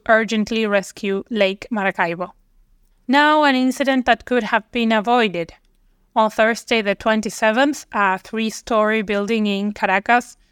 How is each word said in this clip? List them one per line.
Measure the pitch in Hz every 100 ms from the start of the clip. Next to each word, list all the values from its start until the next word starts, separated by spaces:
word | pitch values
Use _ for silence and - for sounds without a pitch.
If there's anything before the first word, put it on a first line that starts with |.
| -
urgently | 220 220 226 214 226 214
rescue | 202 190 - 202 196 -
Lake | 226 196 196 -
Maracaibo. | 220 196 190 175 170 175 - _ _ _ _ _ _ -
Now, | 277 294 311
an | 294 254
incident | 254 254 269 269 247
that | 226 -
could | 247
have | 214 226 -
been | 240 226
avoided. | 220 208 247 220 175 165 - _ _ _ _ _ -
On | 220
Thursday | 214 220 226 - 233
the | 202 196
twenty-seventh, | 226 220 214 - 220 220 285 285 -
a | 214 202 185
three-story | - 220 220 - - 220 214 220
building | 208 202 202 226 208
in | 196 208
Caracas | 202 202 190 - 240 - - _